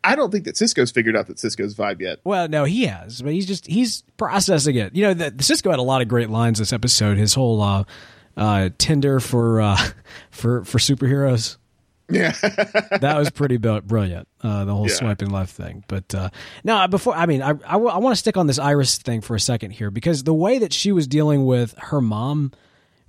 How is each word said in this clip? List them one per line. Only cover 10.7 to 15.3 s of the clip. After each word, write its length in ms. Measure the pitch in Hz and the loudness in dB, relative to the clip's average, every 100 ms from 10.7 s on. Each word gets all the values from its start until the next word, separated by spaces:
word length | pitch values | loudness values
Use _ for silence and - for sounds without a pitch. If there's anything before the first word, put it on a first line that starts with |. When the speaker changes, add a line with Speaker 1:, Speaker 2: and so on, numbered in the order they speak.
| 123 | -2
Speaker 2:
superheroes. 800 | - 135 135 139 139 120 - - _ _ _ _ _ | 0 0 2 2 2 2 -2 -10 _ _ _ _ _
Speaker 1:
Yeah. 240 | 170 170 156 | 0 0 0
<laughs> 60 | 202 202 202 - - 196 | -2 0 0 0 0 0
Speaker 2:
That 160 | 139 151 | 2 2
was 140 | 147 | 0
pretty 260 | - 143 123 | 0 0 0
bri-, 240 | 110 107 | 0 -2
brilliant, 460 | 98 113 95 87 - _ | 0 0 0 -4 -12 _
uh, 220 | 113 104 98 | -4 -2 -2
the 100 | 101 | 0
whole 120 | 104 | 0
Speaker 1:
Yeah. 60 | - | 0
Speaker 2:
swiping 340 | 120 101 98 | -2 -2 -2